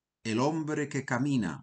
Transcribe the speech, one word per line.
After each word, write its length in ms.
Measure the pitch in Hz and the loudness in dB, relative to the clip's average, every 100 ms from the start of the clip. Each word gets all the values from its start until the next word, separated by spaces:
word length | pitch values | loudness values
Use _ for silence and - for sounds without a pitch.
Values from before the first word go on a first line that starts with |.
| _ _ | _ _
El 160 | 110 110 | -2 2
hombre 480 | 139 160 151 151 143 | 2 2 -2 -2 -2
que 160 | 139 | -4
camina 580 | 131 123 143 131 92 71 | -2 0 2 2 0 -4